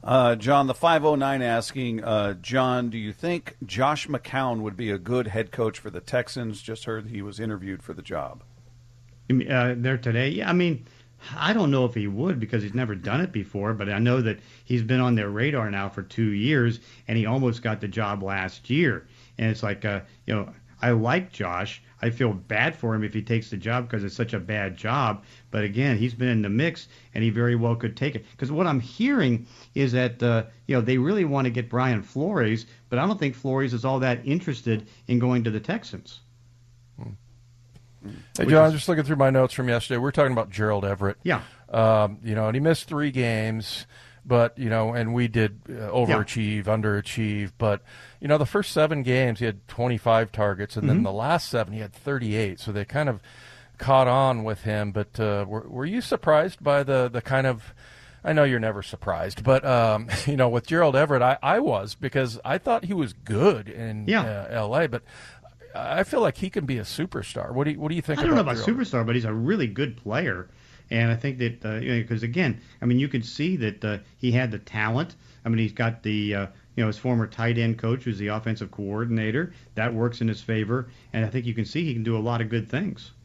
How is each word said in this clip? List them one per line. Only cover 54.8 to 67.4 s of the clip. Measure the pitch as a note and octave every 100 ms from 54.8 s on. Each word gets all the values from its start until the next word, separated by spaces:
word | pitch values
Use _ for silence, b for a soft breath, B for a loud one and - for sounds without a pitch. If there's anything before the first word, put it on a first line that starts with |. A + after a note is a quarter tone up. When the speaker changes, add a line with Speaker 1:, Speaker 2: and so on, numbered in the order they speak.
| G#2
Speaker 3:
But, | G2 G2+ -
uh, | A2 G2+ G2
were, | G#2+ -
were | B2 C#3+
you | A3+
surprised | A#3+ A3 - D3+ F3 -
by | D3 C#3+
the, | C#3 C3+ B2
the | A#2+
kind | - C3+ C3+
of, | A#2 - - B B B B
I | -
know | D#3
you're | C#3+ B2
never | A2 G2+
surprised, | F#2+ - - E2+ F2 -
but, | A2 C3
um, | C3+ B2 A2+ G#2+ A#2 G2+
<laughs> | -
you | C#3+
know, | B2+
with | A#2+ -
Gerald | D#3+ E3
Everett, | C3+ D3+ C3+
I, | B2 C#3
I | C3+ G3+
was, | D4 G#2+ G#2 -
because | C3+ C#3 B2+ A2+
I | - D#3+
thought | - A#3
he | E3+
was | F#3+ C3
good | - - G#2 F3 C#3 G#2
in, | - A2+ G#2+ G#2+
Speaker 2:
Yeah. | G#3+
Speaker 3:
uh, | C3 G#2 G2
L | A2+ G#2 C3
A, | E3
but | A#2 - B B B B - -
I | - - D#3
feel | G3 -
like | G#3 -
he | F#3+
can | G3+
be | C#3+ B2+
a |
superstar. | G#2 - F3 - - -